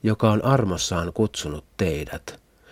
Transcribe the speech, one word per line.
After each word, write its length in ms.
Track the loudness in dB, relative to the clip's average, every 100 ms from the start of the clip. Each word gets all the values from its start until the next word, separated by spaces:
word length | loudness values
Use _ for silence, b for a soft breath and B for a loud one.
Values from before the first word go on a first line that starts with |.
joka 280 | 0 2 4
on 140 | 4
armossaan 680 | 4 2 2 0 -2 -2 -4
kutsunut 520 | -2 -2 -2 -8 -8 -12 -4
teidät, 640 | -2 -2 -6 -10 -14 -18 _ B B